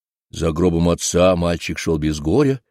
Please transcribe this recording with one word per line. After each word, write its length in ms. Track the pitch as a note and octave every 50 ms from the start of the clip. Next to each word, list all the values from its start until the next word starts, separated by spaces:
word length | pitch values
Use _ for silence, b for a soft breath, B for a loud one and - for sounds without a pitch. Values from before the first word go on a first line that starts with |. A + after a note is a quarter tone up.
| _ _ _ _ _ _
За 220 | - - D#2+ E2
гробом 380 | D#2 D#2+ F2 F2+ E2 E2 E2+ F2
отца 460 | E2+ - - - - F2 F2+ F#2 F#2
мальчик 420 | F2 E2+ E2+ E2+ D#2+ - - E2
шел 200 | - - E2 E2
без 220 | D#2 D2+ D#2 D2+ D2+
горя 420 | D2 D#2+ F#2 C3+ D3+ C3+ C#3 C3 _ _